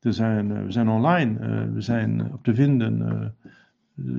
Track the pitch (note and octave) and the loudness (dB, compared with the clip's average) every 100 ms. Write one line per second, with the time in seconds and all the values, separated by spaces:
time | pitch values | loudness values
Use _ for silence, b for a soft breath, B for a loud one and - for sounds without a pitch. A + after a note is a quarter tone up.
0 | A#2+ G2+ A2+ G#2+ G#2 G#2 G2 A#2 A2+ A2 | -2 0 0 0 0 -4 -2 0 2 2
1 | C#3+ F3 A#2+ A2+ A2+ A2 A2+ A2 G#2+ A#2 | 4 2 2 -2 -2 -2 -2 -4 -2 -2
2 | A2 A2+ A2+ C#3+ B2 A2+ C#3+ C3 A2+ A2 | 0 -2 -4 -4 0 2 4 4 2 0
3 | A2+ A2 A2 - b b b b _ - | -2 -4 -6 -10 b b b b _ -12
4 | C3 | -8